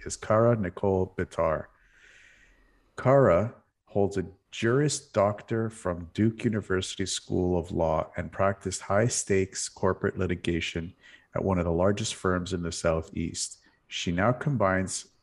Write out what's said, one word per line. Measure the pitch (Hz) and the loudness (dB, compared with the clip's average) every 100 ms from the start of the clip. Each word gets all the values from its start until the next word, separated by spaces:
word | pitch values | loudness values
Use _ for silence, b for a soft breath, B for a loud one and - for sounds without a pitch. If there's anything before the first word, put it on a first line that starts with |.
| - | -12
is | - | -8
Kara | - 110 117 | 0 4 4
Nicole | 117 90 - 101 95 92 - | 4 0 -2 0 2 0 -4
Bitar. | 87 - 82 76 - _ b b b b b b b b b b b - | -6 -2 0 -2 -6 _ b b b b b b b b b b b -2
Kara | 127 139 120 85 117 - _ _ _ | 4 8 8 6 4 -4 _ _ _
holds | 104 98 95 | 0 0 0
a | 87 - _ | -6 -8 _
Juris | - 113 135 147 - - | -4 0 2 2 -2 -2
Doctor | 107 101 104 - 113 113 | 2 2 0 -4 -4 -4
from | 110 90 85 82 | -6 -6 -6 -6
Duke | - 110 113 | 0 0 2
University | 113 107 - 92 - - 92 | -2 -2 -2 -2 -2 -6 -6
School | - - 92 90 90 | -8 -4 -2 0 0
of | 87 | -2
Law | 85 82 80 - - | -2 0 0 -2 -6
and | 82 | -8
practiced | - 98 101 95 - | -2 0 0 -6 -8
high-stakes | - 101 120 - - 98 95 - - | -2 0 2 0 0 0 0 -4 -10
corporate | - 95 90 98 - | -2 -2 0 -2 -2
litigation | 90 90 - 85 - 85 82 - B B B | -2 -2 -2 -4 -4 -6 -8 -12 B B B
at | 82 | -4
one | 95 90 | 0 0
of | |
the | 87 | 2
largest | 85 95 104 110 | 2 2 0 -4
firms | - 95 90 87 | -4 -2 0 -2
in | 92 | -4
the | 85 | -4
Southeast. | - 85 82 - - 85 - - - b b b | -2 0 0 -2 -6 -6 -6 -10 -12 b b b
She | - 95 | -8 -4
now | 87 104 | 0 2
combines | 127 156 127 98 92 92 - - _ | 0 -2 0 2 2 -2 -6 -12 _